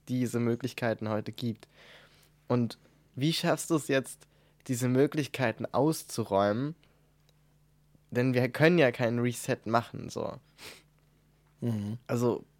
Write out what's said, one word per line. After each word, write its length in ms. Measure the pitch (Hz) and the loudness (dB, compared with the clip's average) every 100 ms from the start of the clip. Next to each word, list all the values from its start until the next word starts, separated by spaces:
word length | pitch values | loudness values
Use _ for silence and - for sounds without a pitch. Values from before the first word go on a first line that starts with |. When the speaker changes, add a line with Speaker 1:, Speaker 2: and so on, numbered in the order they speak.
| - | -6
Speaker 1:
diese 320 | 123 120 120 | -2 -2 0
Möglichkeiten 680 | 117 120 123 - 120 107 107 | 0 0 -4 -4 -2 -2 -2
heute 220 | 107 110 | -4 -4
gibt. 380 | - 120 110 - - - - - _ _ _ - | -6 -6 -6 -14 -20 -20 -20 -20 _ _ _ -2
Und 300 | 123 113 - _ _ _ | 0 0 -4 _ _ _
wie 180 | - 151 | -2 -2
schaffst 380 | 156 175 156 - | 0 0 0 0
du 60 | 160 | -2
es 100 | - | 2
jetzt, 400 | 135 - - - _ _ _ - | 0 0 -12 -20 _ _ _ -6
diese 220 | 120 123 | -2 2
Möglichkeiten 800 | 127 143 151 135 - 120 - 113 | 4 2 0 -4 -2 -2 -2 -4
auszuräumen? 1080 | 113 151 156 - - 107 98 101 110 143 165 _ _ _ _ _ _ _ _ _ _ _ _ _ | 0 2 0 -6 -6 0 2 4 0 -4 -8 _ _ _ _ _ _ _ _ _ _ _ _ _
Denn 240 | 117 131 | 0 2
wir 140 | 123 123 | 2 0
können 300 | - 156 175 | 4 6 8
ja 120 | 131 | 4
keinen 300 | 113 117 120 | 4 0 2
Reset 380 | 123 117 - 120 107 | -2 -2 -4 -4 0
machen, 420 | 117 117 - - | 0 0 -8 -10
so. 240 | - - - - - - - _ _ _ _ _ _ _ _ | -6 -8 -8 -18 -20 -20 -20 _ _ _ _ _ _ _ _
Speaker 2:
Mhm. 380 | 120 110 101 117 - | -4 -4 -4 -8 -6
Speaker 1:
Also, 380 | 120 120 98 - | 0 0 -2 -6